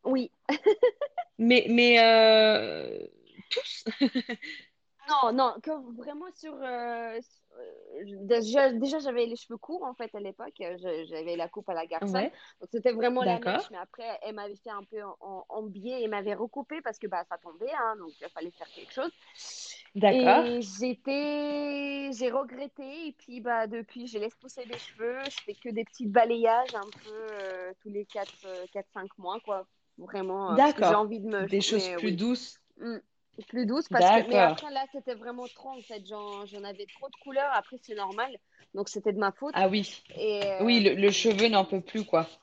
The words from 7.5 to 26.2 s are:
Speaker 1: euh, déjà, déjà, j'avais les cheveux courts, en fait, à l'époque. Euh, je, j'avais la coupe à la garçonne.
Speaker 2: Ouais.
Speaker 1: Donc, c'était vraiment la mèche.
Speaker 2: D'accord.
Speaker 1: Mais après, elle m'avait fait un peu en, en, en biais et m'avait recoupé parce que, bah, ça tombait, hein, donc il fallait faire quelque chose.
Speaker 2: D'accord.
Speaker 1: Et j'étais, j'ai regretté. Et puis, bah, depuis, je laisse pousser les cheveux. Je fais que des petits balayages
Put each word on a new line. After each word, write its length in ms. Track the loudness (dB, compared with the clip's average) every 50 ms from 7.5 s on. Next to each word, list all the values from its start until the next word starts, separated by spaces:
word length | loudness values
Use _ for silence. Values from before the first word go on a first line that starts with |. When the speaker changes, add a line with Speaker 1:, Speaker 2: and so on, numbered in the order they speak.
| _ -18
Speaker 1:
euh, 580 | -18 -18 -18 -20 -20 -16 -14 -14 -14 -14 -14 -12 0
déjà, 440 | 2 2 2 2 2 4 4 4 4
déjà, 260 | 4 2 -2 -2 -2 -2
j'avais 260 | -4 -2 0 0 -2
les 120 | -2 -4
cheveux 200 | -12 -12 _ -14
courts, 260 | -14 -10 -10 -8 -8 -8
en 100 | -10 -10
fait, 200 | _ -12 -12 -10
à 60 | -12
l'époque. 320 | -12 -12 -12 _ -16 -18 _ _
Euh, 160 | -10 -10 -10 -8
je, 240 | -6 -6 -6 -6 -6 -8
j'avais 260 | -10 -10 -6 -6 -4
la 140 | -4 -6 -8
coupe 180 | -8 -12 -8 -6
à 20 |
la 140 | -6 -6 -6
garçonne. 280 | -6 -6 -4 -4 -2 -2
Speaker 2:
Ouais. 180 | -2 -2 -2 -6 -12 -20 -20 _ _
Speaker 1:
Donc, 80 | -18 -8
c'était 220 | -8 0 0 2
vraiment 300 | 2 2 0 0 2 2
la 140 | 2 2 0
mèche. 80 | 0 0
Speaker 2:
D'accord. 240 | -2 -2 -2 -2 -6
Speaker 1:
Mais 80 | -10 -14
après, 400 | -14 _ -14 -12 -10 -10 -10 -8
elle 140 | -10 -10 -10
m'avait 220 | -10 -10 -12 -12
fait 120 | _ _ -14
un 140 | -12 -12 -14 _
peu 120 | -14 -12
en, 140 | -12 -12 -16 _
en, 260 | -14 -14 -14 -14 -14 _
en 140 | -10 -10
biais 400 | -8 -10 -12 -10 -10 -8 -6 -4
et 60 | -4 -4
m'avait 260 | -4 -4 -4 -4 -4
recoupé 480 | -4 -6 -8 -8 -12 -10 _ -12 -8
parce 160 | -8 -10 -10 _
que, 80 | -8
bah, 180 | -6 -6 -6 -6 _
ça 80 | -12 -14
tombait, 340 | _ -20 -14 -10 -8 -6
hein, 240 | -4 -2 -2 -4 -4 -6
donc 120 | -10 -18 -16 _
il 80 | -18 -16
fallait 220 | _ -12 -12 -12
faire 180 | _ _ -18 -18 -16
quelque 180 | -20 -20 -12
chose. 180 | -8 -6 -6 -6 _ _ _ _ _ -18 -16 -16 -14 -14 -16 -16 -16 -18 -20 _ _
Speaker 2:
D'accord. 500 | 4 4 6 6 6 8 8 8 8 6
Speaker 1:
Et 160 | 4 -2 -4
j'étais, 1500 | -4 -6 -6 -4 -4 -4 -4 -4 _ -4 -2 -2 -2 -2 -2 -2 -4 -4 -4 -4 -4 -4 -4 -6 -6 -6 -6 -6 -6 -8
j'ai 180 | -6 -4 -4 -2
regretté. 760 | -2 -2 -4 -4 -10 -12 -14 -14 _ -14 -14 -14 -12 -12 -12
Et 60 | -12
puis, 280 | -14 _ _ -18 -16 -10
bah, 260 | -4 -2 -2 -2 -2
depuis, 420 | -2 -6 -10 -10 _ -14 -14 -14 -10
je 100 | -8 -6
laisse 160 | -6 -6 _
pousser 320 | _ _ -20 -16 -16 -14
les 100 | -12 -12 -14
cheveux. 420 | -14 -16 -12 -8 -6 -6 -6 -6 -8
Je 160 | -8 -10 -10 -12
fais 80 | -12 -14
que 160 | _ -10 -8
des 140 | -6 -6 -6
petits 220 | _ _ -8 -6
balayages 680 | 2 4 4